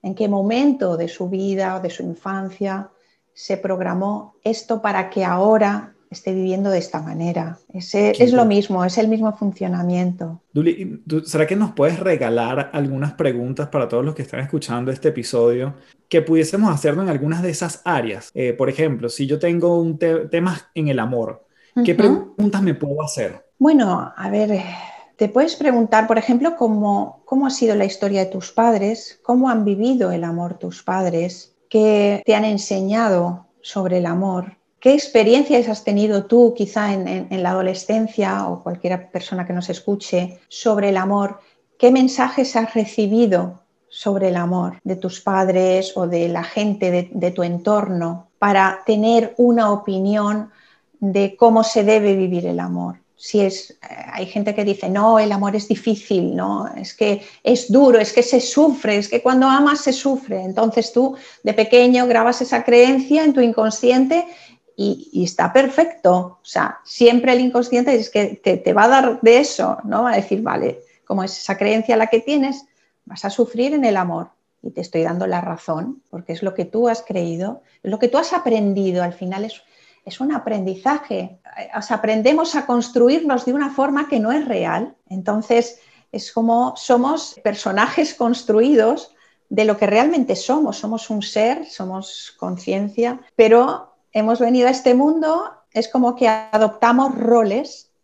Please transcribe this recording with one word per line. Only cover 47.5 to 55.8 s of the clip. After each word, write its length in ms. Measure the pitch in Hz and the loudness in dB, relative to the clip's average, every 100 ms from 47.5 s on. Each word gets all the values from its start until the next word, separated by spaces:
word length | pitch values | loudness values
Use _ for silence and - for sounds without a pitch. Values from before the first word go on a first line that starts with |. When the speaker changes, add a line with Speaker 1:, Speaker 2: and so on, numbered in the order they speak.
| 175 190 208 202 180 170 175 - _ | -2 0 0 0 -4 -4 -8 -14 _
Speaker 1:
para 420 | 202 196 190 190 - | 2 4 2 0 -2
tener 480 | 214 220 233 233 - | 2 4 2 2 2
una 340 | 240 233 214 | 4 4 2
opinión 800 | 208 208 190 196 214 208 214 214 _ _ _ _ _ | 0 -2 -2 0 0 0 -4 -6 _ _ _ _ _
de 360 | 196 196 196 196 | -2 0 0 4
cómo 280 | 233 220 | 6 6
se 180 | 220 233 | 2 2
debe 300 | 202 220 202 | 4 4 4
vivir 320 | 196 185 180 175 | 2 0 -2 -2
el 140 | 175 | -4
amor. 400 | 180 175 175 180 _ _ | -4 -6 -6 -10 _ _
Si 220 | - 208 | -2 0
es, 300 | 196 190 - | 0 -2 -16
eh, 60 | - - - - | -20 -20 -18 -14
hay 140 | - 185 | -12 -8
gente 280 | 214 202 | -4 -4
que 80 | 208 | -2
dice, 260 | 208 196 185 | -2 -2 -2
"No, 280 | 196 220 220 | 2 4 6
el 140 | 214 | 4
amor 240 | 196 202 208 | 0 -2 -2
es 120 | 208 | -2
difícil, 680 | 214 | -2